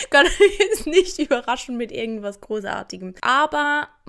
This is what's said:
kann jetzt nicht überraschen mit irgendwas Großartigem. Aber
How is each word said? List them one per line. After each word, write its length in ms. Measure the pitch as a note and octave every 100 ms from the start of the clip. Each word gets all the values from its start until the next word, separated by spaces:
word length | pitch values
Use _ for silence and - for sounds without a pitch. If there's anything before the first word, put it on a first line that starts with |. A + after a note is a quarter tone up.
| -
kann 160 | C#4+ F4 - G4 -
jetzt 280 | F#4+ G#4+ D4+
nicht 320 | E4+ F#4 -
überraschen 560 | D4 B3 A#3+ B3 - A#3+
mit 160 | A#3
irgendwas 480 | - A3+ A3 G3+ G3+
Großartigem. 760 | - G#3+ G3 F#3+ F#3+ F#3 F#3 F#3
Aber 680 | - C4 D4+ D4 D4 D4 - _